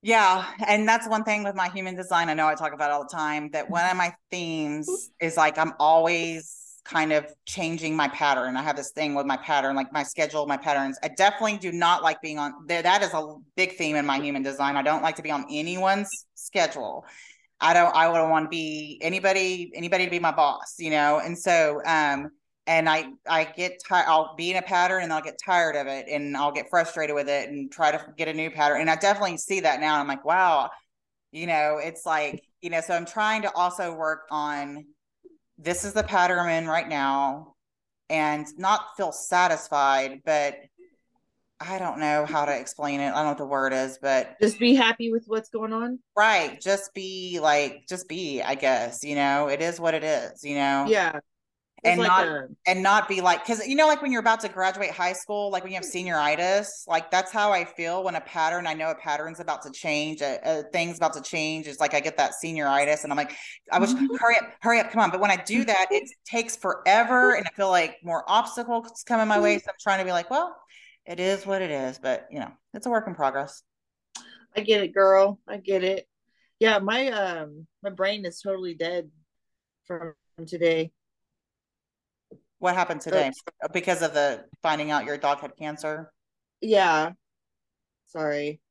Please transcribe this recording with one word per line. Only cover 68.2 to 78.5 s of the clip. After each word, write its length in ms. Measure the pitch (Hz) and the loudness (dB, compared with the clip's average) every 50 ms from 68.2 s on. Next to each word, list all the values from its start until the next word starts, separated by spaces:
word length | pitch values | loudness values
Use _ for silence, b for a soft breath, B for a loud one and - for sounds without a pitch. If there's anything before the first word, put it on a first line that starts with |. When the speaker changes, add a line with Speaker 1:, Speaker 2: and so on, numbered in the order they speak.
| - - | 0 2
Speaker 1:
obstacles 760 | 185 214 - - - - 240 233 240 233 226 - - - - | 2 2 2 0 -4 -8 -4 -2 -2 -4 -4 -6 -16 -18 -6
come 140 | - 240 226 | -2 2 2
in 80 | 220 214 | 2 4
my 120 | 214 208 | 4 4
way. 180 | 208 208 208 202 | 4 4 2 2
So 80 | - - | -2 -8
I'm 60 | 196 _ | -12 _
trying 180 | - 208 196 190 | 0 0 0 2
to 60 | 190 | 0
be 60 | 185 180 | 0 0
like, 180 | 175 175 - | -2 -2 0
"Well, 260 | 254 285 339 359 349 - - b b b b b b b b | 0 -2 -2 -2 -6 -14 -20 b b b b b b b b
it 160 | - 233 170 | -14 -6 -2
is 240 | 180 190 196 190 196 | 0 0 0 0 -2
what 160 | 196 196 190 | -2 -2 -2
it 100 | 185 170 | -2 -2
is," 280 | 151 139 135 131 127 - | -2 -4 -4 -4 -6 -6
but, 300 | - 131 127 - - - | -4 -2 -2 -2 -4 -10
you 100 | 139 147 | -10 -10
know, 120 | 117 - - _ _ _ _ | -10 -10 -12 _ _ _ _
it's 140 | - 214 | -10 -6
a 40 | 254 | -2
work 160 | 240 220 214 - | -2 -2 -2 -2
in 60 | 175 | -6
progress. 480 | 170 147 135 131 139 143 - - - _ _ _ _ _ _ _ _ _ _ _ B B B B B B B _ | -2 -2 -2 0 -2 -6 -6 -10 -20 _ _ _ _ _ _ _ _ _ _ _ B B B B B B B _
Speaker 2:
I 40 | 208 214 | -6 2
get 200 | 214 220 208 196 | 4 4 4 4
it, 120 | 180 - | 0 2
girl. 440 | 196 196 190 190 190 196 202 208 196 _ | 4 6 8 8 8 6 4 2 -4 _
I 120 | - - 208 | -12 -12 -10
get 260 | 185 196 196 185 180 | -4 0 0 0 2
it. 240 | 185 196 190 - _ _ _ _ _ _ _ _ _ _ _ | 0 -2 -2 -6 _ _ _ _ _ _ _ _ _ _ _
Yeah, 180 | 220 220 220 202 | 4 4 4 4
my, 300 | 190 196 220 247 269 269 | 2 0 0 0 0 -2
um, 580 | 233 214 202 185 175 165 156 151 147 151 160 _ _ _ - | -2 -2 -2 -2 -4 -6 -8 -12 -14 -20 -20 _ _ _ -12
my 80 | 202 | -12
brain 340 | 190 175 190 196 208 214 196 | -4 -2 -2 -2 -2 -2 -6
is 160 | 175 170 - | -10 -10 -8
totally 340 | - 196 | -6 -6